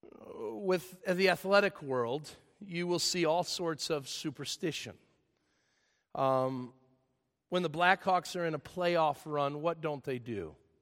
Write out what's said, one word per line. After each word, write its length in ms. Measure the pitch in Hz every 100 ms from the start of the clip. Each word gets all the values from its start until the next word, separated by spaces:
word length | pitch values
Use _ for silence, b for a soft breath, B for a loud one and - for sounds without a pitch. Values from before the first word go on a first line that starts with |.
| -
With 840 | - - - - 220 196 185 - - -
the 220 | 180 190
athletic 540 | 175 190 202 196 -
world, 480 | 143 127 117 139 151 - _ _
you 280 | 202 170 175
will 120 | 175
see 260 | - 185
all 200 | 160 165
sorts 460 | 175 - 175 156 -
of 180 | 156 131
superstition. 880 | - 160 131 139 - 175 143 117 - _ _ _ _ _ _ _ _ _ _ _
Um, 580 | - 135 131 131 131 123 - _ _ _ _ _ _ _
when 120 | 180
the 80 | 175
Blackhawks 680 | 151 175 190 196 180 170 180
are 100 | 170
in 80 |
a 40 | 151
playoff 580 | - - 175 170 156 143
run, 360 | 160 147 143 147
what 200 | 160 165
don't 240 | 156 147
they 140 | 135 131
do? 360 | 120 107 82 73 _ _